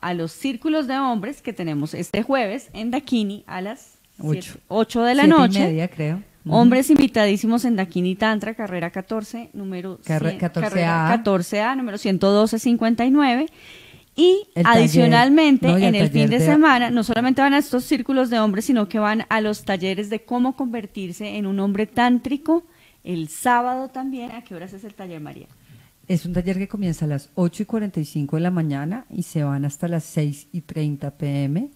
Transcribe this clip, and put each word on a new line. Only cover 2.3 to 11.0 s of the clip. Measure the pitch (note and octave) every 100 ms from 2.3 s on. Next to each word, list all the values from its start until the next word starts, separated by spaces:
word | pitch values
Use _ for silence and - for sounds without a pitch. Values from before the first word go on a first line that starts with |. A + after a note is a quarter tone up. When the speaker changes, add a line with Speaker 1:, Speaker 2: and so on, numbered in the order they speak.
| C4+ G#3+ A#3+ -
Speaker 1:
en | G3 A3+
Dakini | B3+ B3+ A#3+ G3+ G3+ -
a | F#3
las | F#3+ B3+ - _ _ -
Speaker 2:
Ocho. | D3+ D#3
Speaker 1:
siete, | F3+ - -
ocho | G#3+ A3 A#3+
de | A#3+ C4+
la |
Speaker 2:
Siete | D4 D#4+
y |
Speaker 1:
noche. | B3 G3
Speaker 2:
media, | F#3 D#3+ F3
creo. | - D3+ F3 G3+ _ D#3
Ujú. | G#3
Speaker 1:
Hombres | A#3+ B3+ C4+
invitadísimos | D4+ C#4 A3+ G#3 G3 A3 A#3 B3
en | A3
Dakini | F#3 F3+ F3+ F#3
Tantra, | A3 G#3+ G#3 A3+
carrera | G#3 F3+ E3+
catorce, | F#3+ F3+ A3 G#3 A#3 A#3
número | - G3 F#3 F#3 F3+ -
Speaker 2:
Carre-, | D#3 D#3
Speaker 1:
cien, | F#3+
Speaker 2:
catorce | F3 E3+ D#3+
A. |
Speaker 1:
carrera | F#3 E3+ E3